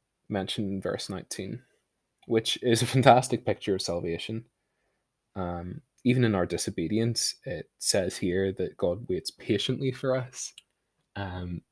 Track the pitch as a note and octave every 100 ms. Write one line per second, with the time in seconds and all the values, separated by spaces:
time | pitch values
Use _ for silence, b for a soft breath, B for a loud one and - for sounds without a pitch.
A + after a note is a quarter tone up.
0 | _ _ - G#2 F#2+ - G2+ G2 F#2 G2
1 | - F#2 - - F#2+ A#2+ - _ _ _
2 | _ _ - A2+ - - B2 A2+ A#2+ C3+
3 | B2+ A#2+ B2 A2+ - G2 - F#2 - E2+
4 | E2+ E2 - A2+ - _ _ _ _ _
5 | _ _ _ G2 F2+ F2 F2+ - - _
6 | B2 B2+ A#2 G2 F2+ E2 - G2+ E2 G#2+
7 | A#2 A2+ - - - - - _ - G2+
8 | F2+ - F#2 F2+ G2 F#2+ F2+ - F2+ G2
9 | A#2+ F2+ - - - G#2 - B2+ C3+ B2+
10 | C3+ B2+ B2 - - - - _ _ _
11 | _ G2 F#2+ F2+ F2+ F2 -